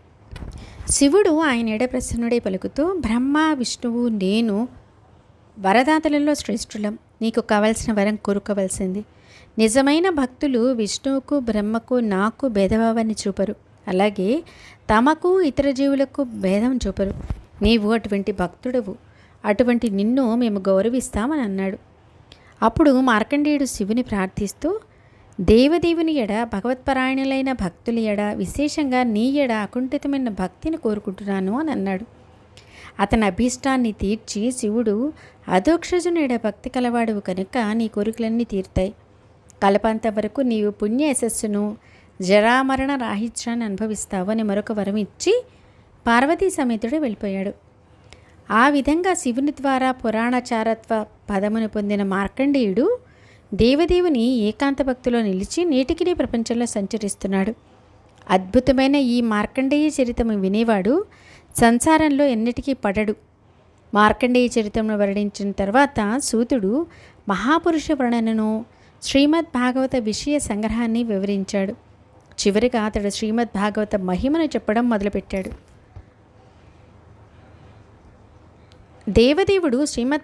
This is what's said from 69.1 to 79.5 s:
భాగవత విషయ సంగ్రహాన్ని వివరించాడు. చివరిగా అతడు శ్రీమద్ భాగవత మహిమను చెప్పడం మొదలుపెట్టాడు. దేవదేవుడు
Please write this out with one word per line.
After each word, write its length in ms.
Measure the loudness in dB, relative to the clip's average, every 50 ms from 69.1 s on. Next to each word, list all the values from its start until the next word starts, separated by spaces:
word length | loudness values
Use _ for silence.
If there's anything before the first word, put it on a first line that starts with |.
| 2 4 4 4 4 2 0
భాగవత 500 | -2 -2 -2 0 0 0 0 -2 -2 -2
విషయ 420 | -2 -2 -2 -4 -4 -4 -2 -2 -2
సంగ్రహాన్ని 640 | -2 -2 -4 -4 -4 -4 -2 -2 -2 0 0 -2 0
వివరించాడు. 680 | 0 -2 -2 -2 -2 -2 -4 -4 -2 -2 -2 -2 -2 -6 -10 -16 -20 -20 _ -20 _ _ -20 _ _ -10 -2 0
చివరిగా 360 | 2 2 2 2 2 0 0 -2
అతడు 260 | -2 -2 -2 -4 -4
శ్రీమద్ 400 | -4 -4 -4 -2 0 0 -2 -2
భాగవత 480 | -2 -2 -2 -2 -2 -2 -4 -2 -2
మహిమను 480 | -4 -2 -2 -2 0 0 0 0 2 0
చెప్పడం 440 | 0 -2 -4 -2 0 0 0 2 2
మొదలుపెట్టాడు. 640 | 0 0 -2 -2 -4 -4 -8 -6 -8 -8 -6 -8 -12 -14 _ _ -20 -20 _ _ -20 -20 -20 -20 _ _ _ _ _ -20 -20 -20 _ -20 -20 -20 -20 -20 -20 -20 -20 -20 -20 -20 -20 -20 -20 -20 -20 -20 -20 -20 -20 -20 -20 -20 -20 -20 -20 _ -20 -20 -20 -20 -20 -20 -20 -20 -20 -20 -20 -20 -20 _ -20 -20 -20 -20 -20 _ -20 -12 -6 2
దేవదేవుడు 760 | 4 6 6 6 6 4 2 2